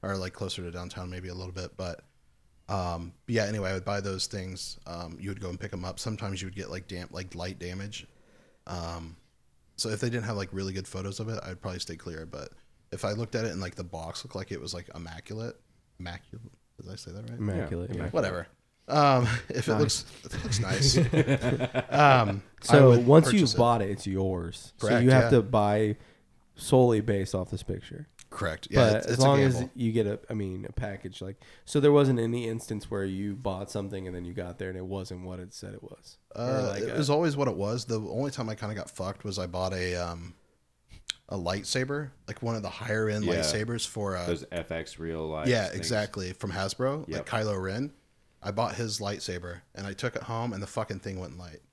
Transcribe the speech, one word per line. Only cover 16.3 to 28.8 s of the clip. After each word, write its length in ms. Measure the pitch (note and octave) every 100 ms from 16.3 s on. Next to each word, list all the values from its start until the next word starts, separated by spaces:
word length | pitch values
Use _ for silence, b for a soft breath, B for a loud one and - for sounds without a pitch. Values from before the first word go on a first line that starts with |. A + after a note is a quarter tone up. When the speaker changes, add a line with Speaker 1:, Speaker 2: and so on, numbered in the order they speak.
| - A2+ _ _ _
Speaker 1:
Did 100 | F#2
I 40 | F#2+
say 160 | -
that 180 | F2+ A2+
right? 100 | A#2+
Speaker 2:
Immaculate, 500 | G#2 F#2 E2 E2+ F2
Speaker 3:
Yeah. 60 | F2+
Speaker 2:
immaculate. 120 | D#2+
Speaker 1:
Whatever. 340 | E3+ G#2 F2+ E2+ _ _ _ -
Um, 380 | C#3+ C#3+ C3 A#2+ A#2
<laughs> 100 | -
if 180 | - -
it 40 |
Speaker 2:
Nice. 80 | A2
Speaker 1:
looks, 240 | A2 - - -
if 100 | - -
it 80 |
looks 160 | - G2+
nice. 380 | F#2+ - C3+ D3+
Speaker 3:
<laughs> 920 | C#3 D#3 B2+ C3+ B2 - B2 C3 -
Speaker 1:
Um, 520 | C3+ D3 C3 G#2+ G2 - -
I 20 | -
Speaker 2:
So 240 | D3 C3+
Speaker 1:
would 140 | A#2+ A#2+
Speaker 2:
once 180 | D3+ D#3+
you've 60 | G3+
Speaker 1:
purchase 120 | D3
it. 40 | -
Speaker 2:
bought 240 | A#2+ A#2
it, 80 | G2
it's 180 | G2 -
yours. 680 | F#2+ F#2+ F#2 E2+ - - -
So 100 | G#2
Speaker 1:
Correct, 160 | A#2
Speaker 2:
you 80 | B2
have 140 | C3 A#2
Speaker 1:
yeah. 40 |
Speaker 2:
to 100 | B2
buy 560 | G#2 A2 G#2 G#2+ G#2+ G#2 b b b _ _ -
solely 460 | - C3 B2 A2
based 340 | A2 G2+ F#2 F#2+
off 140 | F2+
this 120 | -
picture. 440 | - F#2 - - D3+ _ -
Speaker 1:
Correct. 380 | - F#2 D#2+ -
Yeah, 100 |
Speaker 2:
But 160 | G#2+